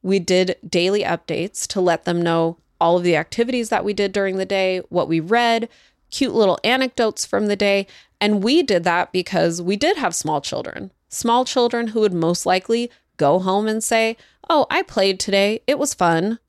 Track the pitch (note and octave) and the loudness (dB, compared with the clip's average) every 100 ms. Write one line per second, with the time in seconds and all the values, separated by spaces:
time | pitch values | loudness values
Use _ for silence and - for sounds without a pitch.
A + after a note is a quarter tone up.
0 | F#3 G3 E3+ F#3 F#3 - - F3 F3 G#3 | 0 0 2 2 2 -2 -4 0 2 0
1 | - E3+ - D#3+ F3+ - - G3+ F3+ E3 | -2 -4 -4 -6 -4 -8 -6 0 0 0
2 | - F3 E3+ E3 E3 F3 _ _ E3+ F3 | 0 -2 0 0 0 -4 _ _ 2 2
3 | F3 D#3+ E3 - A#3 B3+ A3+ G#3+ F#3 G3+ | 2 0 -2 -4 -2 -2 -2 -2 -2 -2
4 | G3+ G3 G3 F#3+ F#3+ G3 F#3+ F#3 - F3+ | -2 0 -2 -2 -2 0 0 -2 -2 -2
5 | - E3 D#3+ A#3 A#3+ A#3 A3+ _ _ _ | 0 -2 0 2 2 0 -2 _ _ _
6 | _ - C4+ A3+ G3+ E3+ - C4 C4 - | _ -4 -2 2 2 2 0 0 0 0
7 | A3+ - - G3+ G#3 G3+ G3+ G3 G3 - | -2 -2 -4 -2 -2 0 0 0 -2 -14
8 | _ _ G#3 G#3 G3+ D4+ C#4 F#3 E3+ E3+ | _ _ 0 2 2 2 2 0 2 0
9 | - F#3 F3 F3+ E3+ E3+ F3 G3+ D4 F#4+ | 0 -4 -2 0 0 -2 -4 0 0 0
10 | A3 E3 D#3+ D3+ - C3+ - - F#3+ _ | -2 -4 -4 -4 -4 -8 -8 -12 -14 _
11 | _ - A#3 A#3 B3+ - A#3+ A#3+ A#3 A3 | _ -6 0 2 2 0 0 0 -4 0
12 | G#3+ F3 E3 F3 - F#3 - A#3 A#3+ _ | 0 2 0 0 0 0 0 -2 -2 _
13 | _ _ C#3+ E3+ F#3 G3 A3 A3 - A3+ | _ _ 2 2 2 0 0 -4 0 0
14 | A3 A3+ _ _ - D#4 - F4 F#4+ - | 0 -4 _ _ -2 0 2 -2 -2 0
15 | G3 F#3+ - G3 G3+ A3 - C#4 - - | 0 0 0 2 2 0 -2 -2 -2 0
16 | F3 E3 F#3+ A#3 | 2 2 0 -4